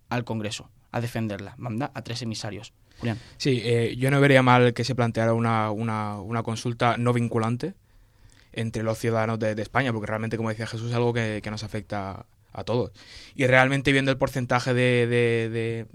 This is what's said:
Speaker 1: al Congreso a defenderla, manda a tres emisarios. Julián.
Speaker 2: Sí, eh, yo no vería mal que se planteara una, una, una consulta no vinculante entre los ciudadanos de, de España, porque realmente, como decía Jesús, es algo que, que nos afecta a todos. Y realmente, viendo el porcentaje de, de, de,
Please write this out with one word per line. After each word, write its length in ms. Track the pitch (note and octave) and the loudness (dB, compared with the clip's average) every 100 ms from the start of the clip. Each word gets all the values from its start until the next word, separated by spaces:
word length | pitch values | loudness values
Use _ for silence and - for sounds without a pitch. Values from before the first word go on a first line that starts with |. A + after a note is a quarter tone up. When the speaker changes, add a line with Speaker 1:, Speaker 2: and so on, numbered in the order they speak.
| - | -6
Speaker 1:
al 160 | B2 | -6
Congreso 460 | A#2+ A2+ G#2 - - _ _ | -4 -4 -6 -8 -12 _ _
a 100 | A#2+ | -6
defenderla, 540 | A#2+ A#2 A2 G2 G2 - | -4 -4 -4 -4 -10 -12
manda 340 | B2 A2 C#3+ | -8 -6 -6
a 80 | - | -8
tres 200 | - A2+ | -10 -8
emisarios. 500 | A#2 G#2+ A2 G2 G#2 _ _ - | -8 -8 -8 -10 -14 _ _ -8
Julián. 180 | A#2 A2 - - | -4 -4 -8 -4
Speaker 2:
Sí, 240 | D3+ B2 | 0 0
eh, 320 | G#2+ A#2 A2+ A#2 | 2 0 0 0
yo 140 | C3 | 2
no 80 | C#3 | 4
vería 240 | C#3 C3 | 6 8
mal 280 | B2+ B2 B2 | 8 6 6
que 120 | A#2 | 2
se 100 | B2 | -2
planteara 400 | B2 A#2 A2+ A2+ | 0 0 2 2
una, 380 | A2+ A#2 A2+ G#2+ | 2 2 2 0
una, 480 | G#2 A2+ A2 G#2 G#2 | -2 -4 -4 -4 -8
una 240 | G2 A#2 | -6 -4
consulta 520 | A2+ A2+ B2 A#2 B2 A2+ | -4 -4 -4 0 2 2
no 160 | A#2+ | 2
vinculante 640 | A#2+ A#2 A#2 A2+ A#2+ D#3+ - _ _ _ _ - _ _ | 2 0 0 0 -2 -4 -10 _ _ _ _ -20 _ _
entre 320 | - A2+ A2 | -6 -6 -2
los 140 | A2 A2 | -2 -2
ciudadanos 420 | A#2+ A2+ A2 A2+ | 0 0 0 0
de, 160 | A2 G#2+ | -2 -2
de 60 | |
España, 300 | G#2 B2 C3 | -4 -2 0
porque 140 | A2 G#2 | -2 -4
realmente, 300 | A2 A2+ A2 | -4 -4 -4
como 140 | A2+ | -4
decía 180 | A2 A2 | -4 -6
Jesús, 220 | A2+ A#2 | -6 -4
es 40 | |
algo 180 | A#2+ A#2+ | 0 0
que, 280 | A#2 A2 G#2+ | 0 -2 -4
que 80 | G#2+ | -6
nos 140 | G#2+ | -8
afecta 600 | G#2+ G#2+ G2 G#2 F#2+ F#2 - _ _ | -8 -10 -8 -8 -6 -10 -16 _ _
a 100 | - | -10
todos. 300 | G2 A#2+ F#2+ - - - - | -2 -2 -2 -8 -20 -20 -12
Y 140 | - B2+ | 0 4
realmente, 420 | B2+ C3 C#3 C3+ | 6 6 4 2
viendo 220 | C#3 C3+ | 2 2
el 40 | C3 | 2
porcentaje 560 | C3 C#3 B2 B2 C3 | 0 -2 0 0 2
de, 360 | B2 B2 B2 A#2 | 2 4 4 4
de, 400 | A#2+ A#2 A#2 A2+ | 2 2 2 -2
de, 360 | A2+ A2+ A2+ A2 | -4 -4 -4 -8